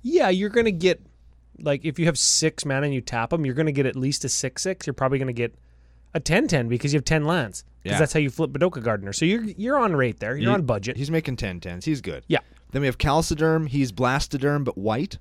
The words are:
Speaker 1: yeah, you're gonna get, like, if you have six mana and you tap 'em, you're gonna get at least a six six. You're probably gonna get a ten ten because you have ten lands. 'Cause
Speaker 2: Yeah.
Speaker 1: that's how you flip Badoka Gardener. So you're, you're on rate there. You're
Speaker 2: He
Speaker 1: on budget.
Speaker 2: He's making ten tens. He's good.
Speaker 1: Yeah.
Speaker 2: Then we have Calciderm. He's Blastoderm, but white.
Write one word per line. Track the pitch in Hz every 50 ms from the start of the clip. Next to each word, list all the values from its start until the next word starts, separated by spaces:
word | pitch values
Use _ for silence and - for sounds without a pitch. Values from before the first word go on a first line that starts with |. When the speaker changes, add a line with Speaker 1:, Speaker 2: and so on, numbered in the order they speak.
| -
Speaker 1:
yeah, | 240 320 349 277 196
you're | 185 185 202 208
gonna | 208 240 233 226
get, | 190 165 170 185 170 - - - _ _ - - - - _ - - -
like, | 156 151 143 143 -
if | 160 135 -
you | 165
have | 170 156
six | - - - - - - 143 143 - -
mana | 147 135 135 147
and | 147 139
you | 127
tap | 117 - - 117 113 117 160
'em, | 170 151
you're | 135 123
gonna | 143 160 156
get | 143 139 135
at | 127 -
least | 131 127 139 143 - -
a | 131
six | - - - 135 - - -
six. | 185 185 - -
You're | - 127
probably | - 135 131 139 135
gonna | 135 131 120
get | 113 120 120 - - - - _ _ _ _ _ - - _ -
a | 170
ten | - - 160 202 302
ten | 285 180 139 120
because | 117 120 120 - 143 143
you |
have | 151 123
ten | - 160 156 147
lands. | 151 175 175 127 101 90 - - - - - -
'Cause | 95 -
Speaker 2:
Yeah. | 185
Speaker 1:
that's | 160 139 -
how | 160
you | 151 135
flip | - - 160 135
Badoka | 135 139 165 185 175 135 110
Gardener. | 120 110 101 98 98 98
So | - 160
you're, | 165 202 233 220
you're | 214 180 - 202 247 285
on | 285 247 208 170
rate | 139 127 120 107 -
there. | 95 107 131
You're | 147 107 117
Speaker 2:
He | 123
Speaker 1:
on | 196 160
budget. | 123 113 101 95 117 123
Speaker 2:
He's | 113 139 139
making | 165 160 156 143 127
ten | - 120 98 90 87
tens. | - 92 87 90 -
He's | 156 156 131
good. | - 92 78 65 -
Speaker 1:
Yeah. | - 160 - - - - - _ -
Speaker 2:
Then | - 135
we | 143
have | 135 120 -
Calciderm. | - 151 139 160 165 - 165 147 156 160 160 160 160 143
He's | 120 143 135 123
Blastoderm, | 95 117 127 123 131 143 - - - 135 127 143 143 147 139
but | 123 -
white. | 92 98 107 107 123 170 - - -